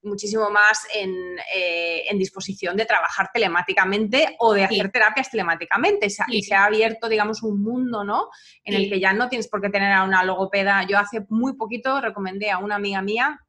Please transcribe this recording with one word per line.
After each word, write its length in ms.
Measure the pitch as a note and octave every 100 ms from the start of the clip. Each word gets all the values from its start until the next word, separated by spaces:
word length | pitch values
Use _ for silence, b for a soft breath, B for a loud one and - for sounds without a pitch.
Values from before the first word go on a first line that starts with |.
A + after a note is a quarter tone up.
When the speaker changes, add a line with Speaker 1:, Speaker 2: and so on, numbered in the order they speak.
Speaker 1:
muchísimo 480 | G#3 G3+ G#3 A3 G#3
más 320 | G#3 G#3 G#3+ -
en, 160 | G#3 F#3+ F#3 F3+ F3+ -
eh, 520 | F#3+ F3+ E3+ E3+ E3+ -
en 80 | G3+
disposición 600 | F#3 G3 G3 G3 F3 G3
de 80 |
trabajar 440 | A3 G3+ E3 - F#3+
telemáticamente 1000 | A#3 G3 E3+ F3+ F#3+ F#3+ G3+ G#3+ B3+ D#4 -
o 140 | A#3
de 140 | G3+ F#3+
Speaker 2:
Sí. 80 | G3+
Speaker 1:
hacer 160 | F#3+
terapias 380 | A#3+ G#3+ - B3+
telemáticamente. 800 | G#3+ F3 E3 E3 G#3 E4+ G#4 G3+
Se 120 | -
ha, 40 | G#3
y 140 | A3
Speaker 2:
Sí. 80 | G3
Speaker 1:
se 40 |
ha 100 | G3 G3+
abierto, 420 | G#3+ A3 A3 A3+
digamos, 340 | G#3+ G#3 G#3+
un 180 | A3 G3+
mundo, 440 | G#3 B3+ B3+ A3
¿no? 240 | G3+ A3+ A4+ B B B
En 120 | G#3
el 80 | G3+
Speaker 2:
Sí. 60 | G3
Speaker 1:
que 100 | G3
ya 120 | F#3+
no 160 | G3+ B3
tienes 200 | B3 -
por 120 | G3+
qué 80 | G3+
tener 220 | G3 G3
a 140 | G3
una 180 | F#3+ F#3+
logopeda. 600 | F#3 F#3 F#3+ G3+ G3 G3
Yo 120 | F#3 G3+
hace 260 | G3+ A#3 G3+
muy 260 | A3 C4 -
poquito 440 | G#3+ A#3 C4 C#4
recomendé 520 | A#3 G3+ F#3 G3 G#3
a 60 | F#3
una 180 | G3+ G#3
amiga 260 | G3+ G3
mía 380 | G3 A3 C#4 D4